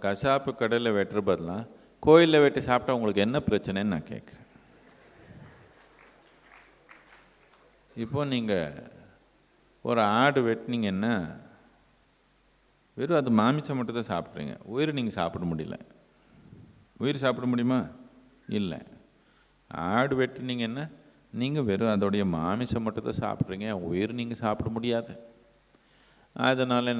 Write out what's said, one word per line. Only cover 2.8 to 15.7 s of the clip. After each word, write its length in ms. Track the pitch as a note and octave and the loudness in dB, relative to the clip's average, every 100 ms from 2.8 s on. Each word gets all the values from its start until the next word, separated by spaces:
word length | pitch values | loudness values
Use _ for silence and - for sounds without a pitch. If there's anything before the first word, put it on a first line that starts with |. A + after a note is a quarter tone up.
| B2 B2+ | 2 0
உங்களுக்கு 280 | A2 G2 G#2 | 2 2 2
என்ன 120 | C#3+ - | 0 0
பிரச்சனைன்னு 480 | G#2 - G2 G#2 | 0 0 -2 -2
நான் 160 | E2 - | -2 -4
கேட்குறேன். 320 | - - - - - - - - - - - - - - - - - - - - - _ _ - - - _ - - - - - _ _ _ _ _ _ - | -12 -14 -20 -20 -20 -20 -20 -20 -20 -20 -20 -20 -20 -20 -20 -20 -20 -20 -20 -20 -20 _ _ -20 -20 -20 _ -20 -20 -20 -20 -20 _ _ _ _ _ _ -10
இப்போ 160 | A#2 C#3 C#3+ | -4 -2 -2
நீங்க 200 | B2+ A2 F#2+ D2+ C#2+ - - - - _ _ _ _ _ _ | -2 0 0 -2 -8 -18 -20 -20 -20 _ _ _ _ _ _
ஒரு 160 | A#2+ A#2+ G#2 A2 | -2 2 4 4
ஆடு 180 | C#3 C3+ A#2 | 4 4 2
வெட்டினீங்கன்னா 680 | A2+ - A#2+ G#2 F#2+ A2 A2 D#2+ - - - _ _ _ _ _ _ _ _ _ _ _ _ _ - | 0 -2 -2 -2 0 0 -2 -4 -10 -20 -20 _ _ _ _ _ _ _ _ _ _ _ _ _ -6
வெறும் 240 | C#3+ E3 | 0 2
அது 100 | C3 A2 | 4 4
மாமிசம் 380 | A2+ D3 D3 C3+ | 4 2 -2 -4
மட்டும் 200 | A2+ A#2 | -4 -4
தான் 120 | G#2+ | -4
சாப்பிட்றீங்க, 420 | F2 - - D2 - - | -4 -4 -8 -10 -10 -8
உயிரை 180 | A#2+ D#3 C#3+ | -2 -2 -2
நீங்க 140 | A2+ F#2+ | -2 -2
சாப்பிட 280 | E2 - F2 | -2 -2 -4
முடியல. 280 | D#2+ D#2 | -4 -6